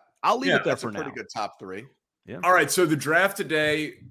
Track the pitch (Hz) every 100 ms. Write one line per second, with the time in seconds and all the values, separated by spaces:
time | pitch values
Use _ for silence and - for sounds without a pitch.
0 | _ _ 170 240 214 156 160 127 117 101
1 | - 120 101 113 101 - 98 95 131 _
2 | _ _ - 127 175 180 151 - 170 156
3 | 139 165 196 196 160 156 151 151 147 -
4 | 120